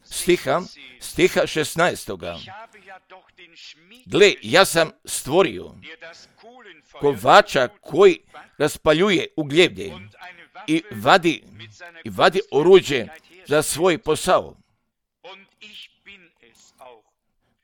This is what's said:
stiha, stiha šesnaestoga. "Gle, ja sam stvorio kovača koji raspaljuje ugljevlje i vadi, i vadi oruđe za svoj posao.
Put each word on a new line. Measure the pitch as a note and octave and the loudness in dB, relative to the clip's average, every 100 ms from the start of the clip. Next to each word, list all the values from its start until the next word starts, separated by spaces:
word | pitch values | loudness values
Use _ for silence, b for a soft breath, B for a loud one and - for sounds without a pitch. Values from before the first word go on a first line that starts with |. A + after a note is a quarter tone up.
stiha, | _ - - F3 C3 D#3+ F#3 D3 C3 B2+ | _ -6 -2 -2 0 -4 -6 -16 -20 -20
stiha | - - F3+ F#3 D3+ | -12 0 0 0 -2
šesnaestoga. | D#3 C#3+ D#3+ E3+ G#2 - F#2+ F2 E2+ - G3+ A3+ G3+ F#3+ F#3 _ F#3 _ F#3 E3+ E3 - D3+ F3 A#3 - | -4 -6 -2 -2 -2 -10 -12 -10 -12 -16 -20 -20 -20 -20 -20 _ -20 _ _ -20 -20 -20 -20 _ -20 -6
"Gle, | D#3+ G3+ B2+ | 2 4 2
ja | G#2+ E3 G3 | 0 2 2
sam | E3 D#3+ - - | 2 -2 -4 -12
stvorio | - - E3+ D#3+ F2+ E2+ F#2 D3 D#3+ E3 E3+ - _ A3 B3+ G#3 D#3+ _ | -12 -2 0 0 -2 -16 -20 -20 -20 -20 -20 -20 _ -20 -20 -20 -20 _
kovača | C#3+ C#3+ A#2 B2 F#3 - C#3+ B2 - | -4 -2 0 4 4 4 -2 -4 -6
koji | - C#3+ G3 D#3+ _ D3+ F#3+ - | -6 4 4 4 _ -20 -20 -6
raspaljuje | D3 - D#3 D#3 G#3 E3 A2+ - | -6 -2 0 2 2 0 -4 -8
ugljevlje | D3 D3+ E3 F#2+ F#2 - G#2 - - F3 D#3 - C#3+ | -2 2 2 0 -14 -14 -20 -20 -20 -20 -20 -18 -4
i | D#3+ - | -4 -4
vadi, | A2+ A#2+ F#3 E3 C3 - - - - F3 - | -4 2 2 2 -4 -12 -20 -20 -20 -20 -18
i | A2+ | -12
vadi | F#2+ F3+ E3+ - | 0 0 0 -2
oruđe | C3+ E3 F#3+ C3+ C3+ G#2 - _ - - | 0 6 6 4 -4 -6 -14 _ -20 -2
za | D3+ | -2
svoj | - C#3 F#3 D#3 | -2 -2 0 0
posao. | D3+ D3+ F3+ D#3 D#2+ - _ _ _ _ _ _ F3 F#3+ F#3+ _ G#3+ G#3 - _ F#3+ G3 E3+ _ A#2 A2 _ _ B2+ A2+ _ _ _ _ _ _ | -2 -4 0 0 -2 -14 _ _ _ _ _ _ -20 -20 _ _ -20 -20 -20 _ -20 -20 _ _ _ _ _ _ -20 -20 _ _ _ _ _ _